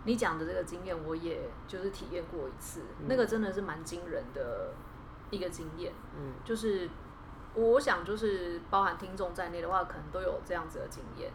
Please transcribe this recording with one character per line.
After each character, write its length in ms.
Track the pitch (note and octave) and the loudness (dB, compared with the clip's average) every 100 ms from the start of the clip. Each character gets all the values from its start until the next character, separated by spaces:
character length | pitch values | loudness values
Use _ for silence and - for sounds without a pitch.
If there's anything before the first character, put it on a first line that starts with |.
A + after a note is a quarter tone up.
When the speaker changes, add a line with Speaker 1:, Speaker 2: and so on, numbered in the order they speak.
Speaker 1:
你 120 | G#3+ A#3 | 2 4
讲 240 | G3+ D#3+ | 4 2
的 60 | D#3+ | 0
这 80 | |
个 100 | F#3 | 0
经 220 | E3+ E3+ F#3 | -2 -4 -4
验， 100 | E3+ D#3 | -4 -2
我 80 | |
也 360 | D#3+ E3+ D3+ - - - | -2 -2 -2 -4 -8 -8
就 120 | F#3+ | -4
是 100 | G3 | -4
体 160 | F#3+ G3 | -4 -4
验 120 | F3 E3+ | -4 -4
过 160 | E3+ C3+ | -4 -4
一 40 | B2+ | -6
次， 220 | - - - - | -10 -8 -10 -6
Speaker 2:
嗯。 80 | - | 2
Speaker 1:
那 80 | B3+ | 4
个 80 | G#3+ | 6
真 160 | A3 | 4
的 100 | G#3 | 2
是 80 | F#3 | 0
蛮 240 | F#3+ D#3 | -2 -4
惊 240 | D#3+ E3+ F3 | -4 -6 -4
人 160 | C#3 C3+ | -4 -4
的 380 | C#3+ B2 G#2 F2+ F2+ - - - - - | -4 -4 -2 -4 -6 -12 -12 -14 -14 -6
一 80 | G3+ | -4
个 120 | F3+ | -2
经 200 | E3 D#3+ D#3+ | -4 -6 -4
验。 160 | F3 - - C#3+ | -6 -6 -10 -8
Speaker 2:
嗯。 160 | C#3 B2+ - | -8 -8 -2
Speaker 1:
就 100 | A3+ | 0
是， 340 | A3 G3 F3 - - - - - - - | 2 2 0 -6 -12 -14 -12 -12 -4 6
我 220 | A3+ B3 | 10 10
想 280 | C#4+ F#3 E3+ | 8 4 4
就 100 | G#3+ | 2
是 460 | A3 G3 F3 E3+ - | 4 2 0 -4 2
包 140 | G3 | 6
含 140 | G3 E3+ | 6 2
听 200 | F#3+ F#3 | -6 -2
众 160 | F#3 | -2
在 160 | E3+ F3 | -2 -4
内 120 | E3+ | -2
的 60 | E3+ | 2
话， 160 | F#3 | 2
可 140 | F3 E3+ | 2 -2
能 60 | D3+ | -4
都 120 | F3+ | -2
有 180 | F#3 D3+ - | 0 0 0
这 80 | |
样 120 | F3 D#3+ | -2 -2
子 100 | D3+ | -6
的 80 | C3 | -6
经 160 | - - - | -6 -10 -8
验。 120 | C#3 | -8